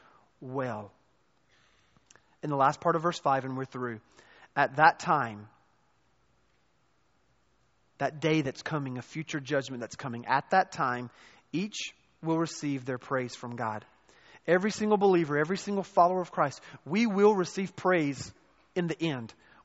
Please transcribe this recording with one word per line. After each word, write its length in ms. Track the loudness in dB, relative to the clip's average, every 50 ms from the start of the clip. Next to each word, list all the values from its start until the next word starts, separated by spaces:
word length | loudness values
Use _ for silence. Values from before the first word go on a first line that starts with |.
| -20 -20 _ _ _ _ _ _
well." 520 | -14 -10 -6 -6 -6 -6 -6 -8 -10 -14 -18 _ _ _ _ _ _ _ _ _ _ _ _ _ _ _ _ _ _ _ _ _ _ _ -20 _ _ _ _ _ -6
In 80 | -2
the 60 | 2
last 240 | 4 4 4 4 2
part 140 | 0 0 0
of 80 | 2 0
verse 160 | -2 -2 0
five, 260 | 0 2 2 2 0
and 120 | -4 -6
we're 80 | -6 -8
through, 360 | -8 -8 -8 -8 -8 -8 -10 -14 _ _ -20 -20 -20 -20 -20 -20 -4 0
"At 220 | 2 2 2 4
that 220 | 6 6 6 6 4
time," 500 | 2 0 0 0 0 -2 -6 -10 -16 -18 _ _ _ _ _ _ _ _ _ _ _ _ _ _ _ _ _ _ _ _ _ _ _ _ _ _ _ _ _ _ _ _ _ _ _ _ _ _ _ _ _ _ _ _ _ _ _ _ _ -6
that 220 | -6 -4 -4 -2
day 220 | 0 2 2 2 0
that's 200 | -2 -4 -8 -6
coming, 360 | -6 -4 -4 -4 -6 -8 -10
a 40 | -10
future 380 | -10 -10 -12 -10 -8 -8 -8
judgment 400 | -6 -4 -2 -2 -2 -4 -8 -10
that's 160 | -10 -10 -10
coming, 300 | -10 -10 -10 -10 -8 -2
"at 240 | 0 0 0 2 2
that 220 | 2 2 2 2 -2
time, 380 | -4 -2 -2 -2 -4 -6 -10 -14 -20 -20 -20 -20 _ _ _ -4
each 420 | -4 -4 -4 -6 -10 -12 -12 -14 _ _ _ _ _ -4
will 160 | -2 -2 -2
receive 460 | -2 -4 -6 -6 -4 -4 -4 -4 -4
their 140 | -6 -8 -8
praise 360 | -6 -4 -2 -2 -2 -4 -8
from 220 | -12 -12 -10 -8
God." 280 | -6 -4 -4 -4 -6 -10 -16 _ _ _ _ _ _ -20 -20 -20 -8 _
Every 240 | 2 2 2 2 0
single 260 | -2 -2 0 2 2
believer, 420 | 4 6 6 6 4 4 2 0 0
every 200 | 0 0 -2 -4
single 260 | -4 -4 -4 -4 -6
follower 360 | 0 4 4 4 4 4 0
of 120 | -4 -4 -2
Christ, 280 | 0 0 0 -2 -6 -14 -20 -20 -18 -8
we 220 | -4 0 0 0
will 280 | 2 4 6 6 6 6
receive 420 | 4 2 -2 -4 -6 -6 -6 -6
praise 560 | -2 0 2 4 4 2 0 -2 -4 -8 -14 -16 _ _ _ _ _ _ _ _
in 120 | -2 -2
the 140 | -2 -2 -2
end. 320 | -2 -2 -2 -4 -6 -10 -16 _ _ _ -20 -20